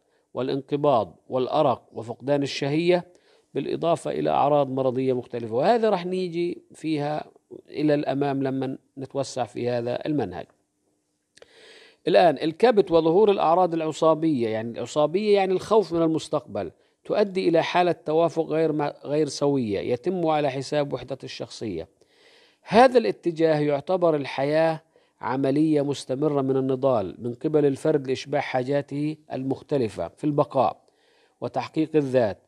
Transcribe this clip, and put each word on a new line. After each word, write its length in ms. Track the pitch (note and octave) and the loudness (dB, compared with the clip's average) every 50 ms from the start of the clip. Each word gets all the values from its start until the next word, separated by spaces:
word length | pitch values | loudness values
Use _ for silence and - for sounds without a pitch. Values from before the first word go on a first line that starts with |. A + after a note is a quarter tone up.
| _ _ _ _ _ _ - | _ _ _ _ _ _ -8
والانقباض 880 | - B2+ C3+ C#3 C#3 C#3 - D3 C#3+ D3 D3 C#3 A#2 G2+ F2 D#2 _ _ - | -6 -4 -4 -4 -4 -4 -4 -4 0 2 4 4 2 2 -2 -6 _ _ -6
والأرق 540 | - B2+ B2+ A#2+ - D3 D#3 C#3 A#2 - _ _ - | -4 -4 -2 -2 0 0 2 0 0 -2 _ _ -14
وفقدان 500 | A2+ A2 A2+ A#2 - A#2+ C3 C#3+ C#3+ C#3 | -12 -12 -12 -12 -8 -4 -2 0 0 -2
الشهية، 600 | C3 - - D3 C#3 C#3+ D#3 F3 F3 F3 F3 E3+ - _ _ _ _ _ _ _ _ - | -2 -4 -4 -4 -2 -2 0 2 2 2 0 0 -4 _ _ _ _ _ _ _ _ -8
بالإضافة 560 | C#3+ C#3 - - - D3+ E3 E3 - - D3+ | -6 -6 -4 -4 -2 0 0 -2 -2 -2 -4
إلى 200 | - - - D3+ | -4 -2 0 0
أعراض 400 | - C#3 - C#3+ D3 D3 C#3+ C3 | 2 2 2 4 4 2 2 0
مرضية 420 | C3 C3 C3 C3 A#2+ B2+ C3 C3 B2+ | 0 -2 0 0 0 0 0 0 0
مختلفة، 420 | B2 A#2+ - - A#2+ A#2 A2+ A2 | -2 -4 -8 -8 -8 -6 -4 -2
وهذا 360 | A#2+ D3 F#3 A#3 A#3+ A3 A3 | 0 2 2 2 2 2 0
رح 160 | G3+ F3+ E3+ | 0 0 -2
نيجي 560 | F3+ F#3 F#3 F#3 F3 E3 E3+ E3+ F3 F3 - - _ - | -4 -4 -4 -4 -4 -4 -4 -4 -4 -6 -8 -14 _ -18
فيها 500 | - - D#3 D#3+ D3 D3 D3 D3+ D#3 - - - _ _ - - - - - | -10 -6 -4 -2 -2 -2 -4 -4 -6 -8 -10 -16 _ _ -20 -20 -20 -18 -12
إلى 260 | - - D3+ D3+ D3 | -6 -2 0 2 2
الأمام 480 | D3 D3 - C3+ C#3 C#3 C#3+ C#3 C3+ C3+ | 2 0 -2 -2 -2 0 -2 -2 -2 -2
لما 360 | C3+ C3 C3+ C3 C3 C3 - _ _ - - | -2 -2 -4 -4 -6 -6 -10 _ _ -14 -14
نتوسع 460 | C3+ - - C#3 C3+ - - B2+ B2 | -12 -8 -6 -6 -6 -6 -4 -6 -6
في 240 | - - - A#2+ A#2+ | -6 -6 -6 -4 -2
هذا 380 | B2 A#2+ A#2 A#2+ B2 - - | -2 -2 -2 -2 -4 -4 -4
المنهج. 400 | D3+ D#3 C#3 A#2 F#2 E2+ E2 - - _ _ _ _ _ _ _ _ _ _ _ _ _ _ _ _ _ - - _ _ - - - - - - - _ _ - - | -2 -2 -2 -2 -2 -6 -10 -12 -14 _ _ _ _ _ _ _ _ _ _ _ _ _ _ _ _ _ -20 -20 _ _ -20 -20 -20 -20 -20 -20 -20 _ _ -2 2
الآن 300 | F3+ G3+ F#3 E3+ C#3+ A#2+ G2 | 4 6 6 6 4 2 -2
الكبت 480 | D#3+ D#3 - - A#3+ B3 G3+ F#3 G3 | -4 0 2 4 4 6 4 2 4
وظهور 400 | E3 E3+ D#3+ E3 D#3+ F#3+ A3 G#3 | 4 4 4 4 4 6 6 4
الأعراض 440 | G3 G3+ - D#3 E3 F3+ F#3 F3+ E3 | 4 4 2 2 4 4 2 2 0
العصابية، 720 | D#3+ D#3+ D#3 C#3+ - E3+ D#3+ D#3+ D3+ D#3 E3 D3+ B2 A#2 A2 | -2 -4 -4 -2 2 4 4 4 4 2 0 0 0 0 -2
يعني 220 | A2 A2 A2 A#2 | -2 -4 -6 -6
العصابية 640 | A2+ - A#2+ A#2 - D3+ D3+ D3+ D#3+ F#3+ G#3+ G#3 G3+ | -8 -8 -8 -4 0 0 0 2 0 0 2 2 2
يعني 180 | G3 F#3+ F#3 F#3 | 2 2 2 -2
الخوف 400 | F#3 - - G#3 A3+ G3 D#3+ E3 | -2 0 2 2 2 2 2 0
من 100 | E3+ E3 | 0 2
المستقبل، 680 | D#3+ D#3+ D3+ - - - D3 - - G#2 G#2 F#2+ E2 - _ _ _ _ _ - | 2 0 -2 -4 -4 -4 -6 -6 -6 -8 -8 -8 -8 -10 _ _ _ _ _ -8
تؤدي 440 | - D#3+ - G#3+ G3+ F#3 F#3+ F#3+ F3+ | -4 -2 0 0 0 -2 -2 0 2
إلى 140 | E3 E3 D3 | 2 2 2
حالة 300 | - - F3 F3+ F3 D#3+ | 2 2 2 2 2 0
توافق 520 | - - - D3+ D#3+ E3+ E3 - E3 D#3+ | -2 -2 -2 0 2 2 2 0 -2 -4
غير 280 | D3+ D3+ D#3 D#3+ D#3 D3+ | -2 0 0 0 0 0
ما-، 200 | D3+ D3 C#3+ - - - | -2 -4 -4 -6 -8 -8
غير 240 | C3 C#3+ D3+ D#3+ C#3+ | -4 -2 0 0 -2
سوية 640 | - - C#3+ C#3+ C#3+ C3+ B2 G#2+ G2 F2+ D#2+ - A#2+ | -2 -2 0 0 0 0 0 -2 -2 -2 -2 -2 -4
يتم 340 | B2 - F#3 F#3+ F#3 E3 | -2 -2 -4 -4 -2 0
على 240 | D#3+ D#3 D3+ D3 C#3+ | 0 0 0 0 -2
حساب 420 | B2+ C#3 C3+ - D3+ D3 D3 C#3+ D3 | -2 -4 -6 -4 -2 -2 -2 -2 -6
وحدة 260 | C3 - B2+ C#3 C3 - | -8 -8 -10 -12 -12 -12
الشخصية. 640 | B2+ - - B2+ A#2 - - B2+ A2 F#2 D#2+ E2 - _ _ _ _ _ _ _ _ _ _ _ _ _ _ _ | -12 -12 -12 -12 -12 -12 -10 -8 -8 -6 -8 -10 -12 _ _ _ _ _ _ _ _ _ _ _ _ _ _ _
هذا 360 | - F3+ G#3+ B3+ C4 B3+ B3 | 2 6 6 6 8 6 4
الاتجاه 600 | A3+ G#3 F3 - - F3 E3+ D#3 D#3+ D#3+ D#3 D3+ | 2 0 -2 -4 -4 -4 0 2 2 2 4 2
يعتبر 580 | D3 D3 C#3+ C#3 - - F#3 F#3 F3 E3+ D#3 | 2 0 -2 -2 -2 -2 0 2 2 2 2
الحياة 640 | D3 C#3 - - - C3+ C#3+ D3+ D#3 E3 D#3+ D#3+ D#3 - _ _ _ _ _ _ - | 2 -2 -4 -4 -4 -2 0 2 2 2 2 0 -2 -8 _ _ _ _ _ _ -10
عملية 640 | - A2 B2 C3+ C3+ C3+ C#3 D3 D#3 D#3+ D3+ D3 C#3 | -6 -4 -2 -2 0 0 2 2 2 2 2 2 0
مستمرة 600 | C#3+ C#3 - - - C3 B2+ D3 D#3 D3 C#3+ C3+ | 0 -4 -6 -6 -6 -4 -2 0 0 0 0 0
من 140 | C3 C3 | 0 0
النضال 600 | C3+ C3 C3 C3+ B2+ C3 C#3 C3 A2+ G2 F2+ - - | 0 0 0 0 0 2 2 2 2 0 -4 -6 -8
من 160 | A2 A#2+ A#2+ | -8 -10 -8
قبل 320 | - - D#3+ D#3 D3+ D3 | -4 -2 0 2 4 4
الفرد 420 | C#3+ C3+ B2+ - D#3 D#3 D3 C3+ C3 | 2 2 0 0 0 0 0 0 -2
لإشباع 320 | C3 B2+ - C#3 C#3+ C#3+ | -4 -4 -4 -4 -4 -4
حاجاته 760 | - - - C3 B2+ B2+ C#3 C#3+ C#3 - C#3+ C#3+ D3 D3+ D#3 - _ - B2 | -2 -2 -4 -4 -2 -2 -2 -4 -4 -4 -6 -4 -4 -4 -6 -8 _ -10 -8
المختلفة 760 | C3 C3 C3+ C3 - - - D3+ C#3 A#2+ G#2+ - F#2 E2+ E2+ | -6 -4 -4 -6 -6 -4 -4 -2 -2 -2 -2 -4 -6 -8 -8
في 160 | - _ - | -8 _ -4
البقاء 560 | D3+ D3 D3 C#3+ - - C#3 A#2 F2 - - _ _ _ _ _ _ _ _ _ _ _ - | 0 2 2 0 2 2 2 2 2 0 -4 _ _ _ _ _ _ _ _ _ _ _ -10
وتحقيق 500 | B2 A#2+ - C3 B2 - - D#3+ D#3 C#3+ - | -10 -8 -6 -6 -6 -4 -4 -4 -2 0 2
الذات 440 | D#3 C#3+ C3 B2+ C3 A#2+ G2+ F#2 - _ | 0 2 2 2 2 2 2 0 -6 _